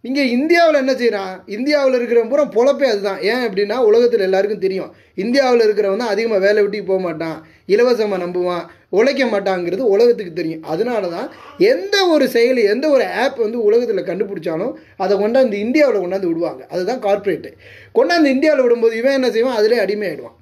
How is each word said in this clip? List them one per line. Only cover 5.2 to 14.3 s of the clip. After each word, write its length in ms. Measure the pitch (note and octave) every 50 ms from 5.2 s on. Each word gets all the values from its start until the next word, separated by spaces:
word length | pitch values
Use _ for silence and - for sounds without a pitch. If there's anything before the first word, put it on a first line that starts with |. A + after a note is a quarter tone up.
| F#3+ A#3 A#3+ C#4 C4+ B3+ B3 A#3+ A3+
இருக்கிறவன் 340 | G#3+ G#3+ G3 G3+ G3 F#3+
தான் 100 | G#3+ B3
அதிகமா 280 | A3+ G3+ G3 A#3 A#3 A3
வேலை 260 | F#3+ F#3+ G3+ G#3+ G#3+
விட்டு 220 | G3+ G3 G3 G#3+ F#3+
போக 160 | F3 F#3+ F#3
மாட்டான், 480 | F#3 F3 D#3+ D#3 E3 D#3+ D#3+ - - - - _ _
இலவசமா 500 | - F#3 G#3+ A#3+ B3+ A#3+ G3+ A3 G#3 G3
நம்புவான், 480 | F3+ F3 F3 F3+ F3+ F3+ F3+ F3 F3 D#3+ - - _ _ _
உழைக்க 360 | - F#3+ A3 C4+ C#4+ - C4
மாட்டாங்கிறது 540 | A#3+ G#3+ G3+ F#3+ G3 F#3+ F3+ F3 E3+ F3 G3+
உலகத்துக்கு 540 | C4+ A3+ G3 G3+ A#3 A#3+ A#3+ F#3+ G#3 F3 D#3+
தெரியும். 300 | E3+ E3+ D#3+ E3 D#3+ D#3+
அதனால 440 | D3+ D#3 E3+ A3 B3 A#3+ G#3+ G3
தான் 240 | F3 E3 F3+ A#3+ - - - - - -
எந்த 500 | - F3 G#3+ C4+ E4 F#4+ G4+ G#4 G4+ F#4+
ஒரு 180 | F4 D#4+ D4 C4+
செயலி, 380 | A#3+ - A#3 A#3 B3+ C4 B3 A3
எந்த 260 | G3+ G#3 A#3+ C#4+ D#4
ஒரு 160 | C#4+ C4 G#3+
ஆப் 320 | F#3 F3 F#3+ A#3+ C#4 C4+
வந்து 340 | B3 A3+ G#3 A#3 A#3+ A3 G#3
உலகத்துல 320 | G#3+ A#3 B3 A3+ G#3+ F#3 E3
கண்டுபிடிச்சாலும், 680 | F3+ E3+ F#3 A3 G3